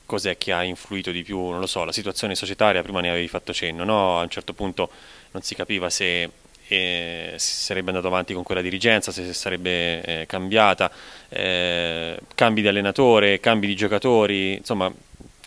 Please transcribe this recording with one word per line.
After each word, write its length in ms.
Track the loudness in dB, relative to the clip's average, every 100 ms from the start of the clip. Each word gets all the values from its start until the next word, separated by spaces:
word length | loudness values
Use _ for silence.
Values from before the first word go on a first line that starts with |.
| -6
cos'è 320 | -4 -2 -2
che 160 | -2
ha 100 | 0
influito 460 | -2 -6 -8 -8 -6
di 140 | -6
più? 160 | -6 -4
Non 200 | -4 -4
lo 60 | -4
so, 180 | -2
la 80 | -4
situazione 440 | -4 -6 -4 -4 -4
societaria, 480 | -4 2 4 4
prima 180 | 0 -2
ne 80 | 0
avevi 180 | 0 -2
fatto 240 | -6 -6
cenno, 320 | -6 -6 -4
no? 360 | 0 2 4 2
A 20 |
un 80 | -2
certo 240 | -6 -10
punto 340 | -6 -6 -4 -4 -6 -20 -20 -14
non 100 | -12
si 140 | -10 -8
capiva 340 | -4 -2 -2
se, 400 | -2 0 0 -4 -8 -20 -18 -2
eh, 640 | 0 0 -2 -4 -8 -10 -6
si 280 | -4 -4
sarebbe 260 | -4 -4 -2
andato 160 | -2 0
avanti 300 | 0 -2 -6
con 80 |
quella 180 | -4 -4
dirigenza, 500 | -2 0 4 4 2
se, 140 | -6 -8
se 80 |
sarebbe, 720 | -6 -6 -4 -2 0 0 -2
eh, 220 | -4 -6 -6
cambiata, 640 | -6 0 6 6 6 0 -2 -20 -20 -12
eh, 880 | -4 -2 0 0 0 -2 -4 -6 -8 -6 2
cambi 260 | 4 4
di 60 | 2
allenatore, 720 | 2 2 4 6 8 6 4
cambi 260 | 4 2 2
di 100 | 0
giocatori, 800 | 2 2 4 4 4 2 -2 -4
insomma, 360 | -4 -2 -2 -2 -16 -20 -20 -20